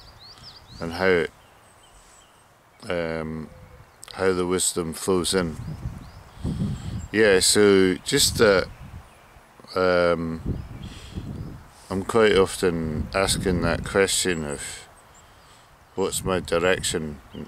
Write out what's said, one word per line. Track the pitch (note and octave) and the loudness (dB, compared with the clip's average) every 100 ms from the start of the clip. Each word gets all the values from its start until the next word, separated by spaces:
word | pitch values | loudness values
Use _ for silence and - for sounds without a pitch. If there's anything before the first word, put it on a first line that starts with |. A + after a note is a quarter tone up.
| - - - - - - - - | -20 -20 -20 -20 -20 -20 -20 -10
and | E2 | -8
how | E2+ F#2+ | 0 2
it, | F2+ D#2 - - - - - - - - - _ _ _ _ _ - - | 2 0 -6 -20 -20 -20 -20 -20 -20 -20 -20 _ _ _ _ _ -16 -6
um, | F2 E2 D#2+ D#2+ D#2+ D2+ - - - - - - | -4 -2 -4 -6 -8 -12 -18 -20 -20 -20 -20 -16
how | - F#2+ | -2 0
the | F2+ F2+ | 2 0
wisdom | F2+ - - E2 | 0 0 -2 -4
flows | D#2+ - F#2 D#2+ | -4 0 0 2
in. | F#2+ E2+ - - - - - - - - - - - - - - - - | 0 0 -4 -10 -10 -10 -12 -16 -20 -20 -8 -6 -4 -4 -4 -8 -10 -4
Yeah, | G#2 A2 F#2 | 2 6 6
so | - G#2 G#2 G2 F#2 E2+ | 4 6 6 8 6 2
just | - C#3 - - | -2 0 0 4
that, | A2 F#2 - - - - - - - - - - - F#2 | 6 6 2 -8 -16 -18 -20 -20 -20 -20 -20 -20 -6 0
um, | F#2 F2+ F2 E2+ E2 D#2+ - - - - - - - - - - - - - - - | 2 4 4 2 -2 -6 -6 -6 -10 -14 -14 -16 -14 -12 -10 -12 -12 -14 -20 -20 -8
I'm | F#2+ | -6
quite | F#2+ A#2 G#2+ F#2+ | 0 4 6 6
often | F#2 - F#2+ E2 D#2+ D2+ - G2 | 4 2 0 0 -2 -4 -4 -2
asking | G2 - F#2+ F2 | 0 0 0 0
that | E2+ E2 | 0 -2
question | - G2+ G2 - F#2 E2 D2 | 0 2 2 2 0 -2 -4
of | C#2+ - - - - - - - - - - - - - - | -8 -10 -14 -18 -20 -20 -20 -20 -20 -20 -20 -20 -20 -12 -4
what's | F#2 - | -4 -2
my | F2+ F#2 | -2 -2
direction, | C#2+ E2+ F2 F#2 - F2 D#2 C#2+ - - | 0 0 2 0 -2 -4 -6 -10 -14 -16